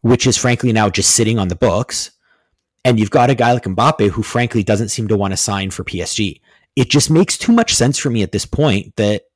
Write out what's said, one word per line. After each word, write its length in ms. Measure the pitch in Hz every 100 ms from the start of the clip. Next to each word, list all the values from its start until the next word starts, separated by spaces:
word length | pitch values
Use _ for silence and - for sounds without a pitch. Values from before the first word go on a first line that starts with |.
which 240 | 117 120 131
is 120 | 117
frankly 360 | 123 120 127
now 160 | 110 107
just 220 | 92 95
sitting 260 | - 113 113
on 120 | 92
the 60 | 87
books, 560 | 120 90 123 - - _ _ _ _ _ _ _
and 160 | 127 117
you've 120 | 107
got 180 | 147 123
a 60 | 127
guy 160 | 120
like 120 | 123
Mbappe 460 | 98 92 127 156 104
who 140 | 92
frankly 400 | 110 120 120 113
doesn't 260 | 98 104 110
seem 180 | - 107
to 80 | 104
want 140 | 98
to 60 | 95
sign 320 | - 101 98
for 140 | -
P 180 | 90 90
S 140 | 85 -
G. 260 | 101 - _ _ _ -
It 140 | 127
just 220 | 147 -
makes 260 | 160 196 -
too 140 | -
much 240 | 233 220 -
sense 240 | 127 143
for 100 | 143
me 140 | 117
at 80 | 95
this 140 | 104 -
point 500 | - 151 101 - -
that 300 | 104 104 _